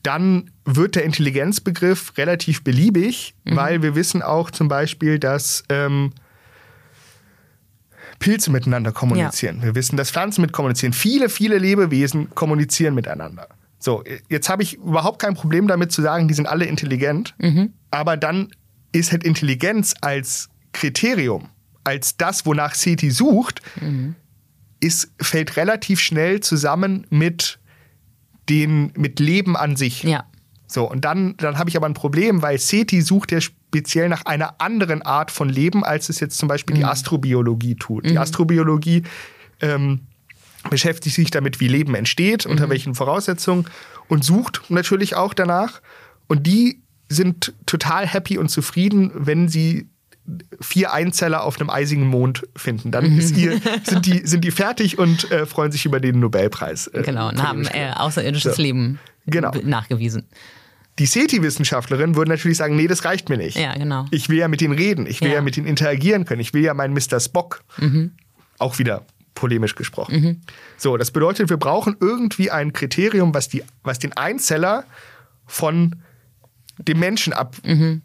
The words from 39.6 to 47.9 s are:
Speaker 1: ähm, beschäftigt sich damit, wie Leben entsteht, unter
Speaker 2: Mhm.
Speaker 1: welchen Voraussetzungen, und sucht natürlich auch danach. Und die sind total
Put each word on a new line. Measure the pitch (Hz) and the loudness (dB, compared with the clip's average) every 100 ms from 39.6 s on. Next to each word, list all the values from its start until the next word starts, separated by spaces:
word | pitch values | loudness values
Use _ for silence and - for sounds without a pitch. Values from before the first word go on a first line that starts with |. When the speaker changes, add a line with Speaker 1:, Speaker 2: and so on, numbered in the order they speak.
Speaker 1:
ähm, | 151 143 139 131 - _ _ - _ - - | -2 0 0 -2 -6 _ _ -20 _ -14 -4
beschäftigt | 135 165 165 156 | 0 0 -2 -2
sich | 135 160 | 0 2
damit, | 151 139 127 | 2 -2 0
wie | 127 | 2
Leben | 135 147 | 2 0
entsteht, | 110 113 - 185 220 | -2 -2 0 0 0
unter | - 151 | 0 0
Speaker 2:
Mhm. | 147 | 2
Speaker 1:
welchen | 135 135 | 0 -2
Voraussetzungen, | 123 135 180 196 175 - 180 170 - - - - | -4 -2 0 -2 -2 0 0 0 -8 -20 -20 0
und | 156 | 2
sucht | 135 190 247 - - | 4 2 2 -8 -2
natürlich | 175 175 196 202 | -2 2 0 0
auch | - 196 | 0 -2
danach. | - 180 175 226 - _ - - _ _ | 0 0 0 -2 -6 _ -20 -20 _ _
Und | 147 | 0
die | 151 202 240 - _ _ _ | 4 4 4 0 _ _ _
sind | 147 185 175 - - | 2 2 0 -6 -8
total | - 170 147 | -4 -2 0